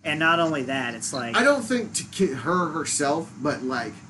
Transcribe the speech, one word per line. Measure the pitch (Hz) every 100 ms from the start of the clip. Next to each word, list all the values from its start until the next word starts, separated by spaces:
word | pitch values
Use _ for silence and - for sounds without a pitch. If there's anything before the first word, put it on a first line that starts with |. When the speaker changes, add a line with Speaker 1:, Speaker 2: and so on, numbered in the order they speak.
Speaker 1:
And | 160 151
not | 165 170
only | 165 151
that, | 127 135 120
it's | 117 -
like | 135 117 214
Speaker 2:
I |
don't | 262 285
think | 226 247 220
to | -
ki-, | - - 180
her | 131 131 175 170
herself, | 156 143 - 143 156 160 -
but, | 143 123
like, | 127 127 110 - -